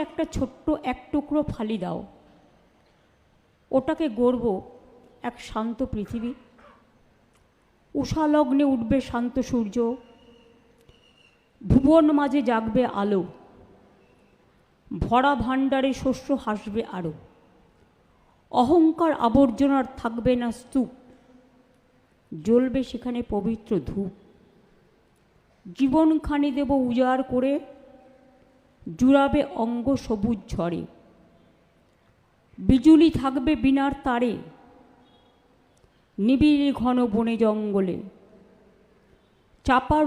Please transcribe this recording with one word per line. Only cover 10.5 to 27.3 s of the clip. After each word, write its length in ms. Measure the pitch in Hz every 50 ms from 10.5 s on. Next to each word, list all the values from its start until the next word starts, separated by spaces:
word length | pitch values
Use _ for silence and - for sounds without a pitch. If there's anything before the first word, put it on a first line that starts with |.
| _ _ _ _ _ _ _ _ - _ _ _ _ _ _ _ _ _ _ _ _ -
ভুবন 420 | 220 185 - 269 269 294 320 330 302 302 294 285
মাঝে 220 | 285 269 269 294 220 247
জাগবে 320 | 233 220 220 226 214 262 240 - - 202
আলো, 200 | 202 208 202 185 175 - - - - - - - - - - _ _ _ _ _ _ _ _ _ _ _ _ _ _ _ _ _ _ _ _ _ _ -
ভরা 420 | - 165 - - 233 254 269 285 285 233 214
ভাণ্ডারে 460 | 254 262 269 269 269 269 269 262 277 254 -
শস্য 260 | - 262 254 - - - 277 - -
হাসবে 380 | 214 214 202 - 214 202 226 226 - 196 185
আরো। 160 | 170 156 156 - - - _ _ _ _ _ _ _ _ _ _ _ _ _ _ _ _ _ _ _ _ _ _ _ -
অহংকার 600 | - 247 240 262 349 339 320 320 320 - 339 320 285 - 240
আবর্জনার 600 | 233 220 277 277 233 214 226 277 277 277 262 247 254 - -
থাকবে 320 | - 226 226 240 214 254 254 240
না 60 | 240 240 226 -
স্তূপ, 300 | - - - 269 233 - - - - - - _ _ _ - - _ _ _ _ _ _ _ _ _ _ _ _ _ _ _ _ _ -
জ্বলবে 480 | - 156 151 214 233 247 262 254 240 269 247 -
সেখানে 300 | - 240 - 247 240 240 240 -
পবিত্র 400 | 208 202 190 226 226 220 - - 214 170 131 -
ধূপ। 240 | - 196 196 185 - - _ _ _ _ _ _ _ _ _ _ _ _ _ _ _ _ _ _ _ _ _ _ _ _ _ _ _ _ - 190 170 -
জীবনখানি 720 | 269 262 277 311 320 311 320 302 - 285 294 285 285 294 240 285
দেব 120 | 285 247 285 269 254 247
উজাড় 340 | 233 254 254 254 262 262 262 -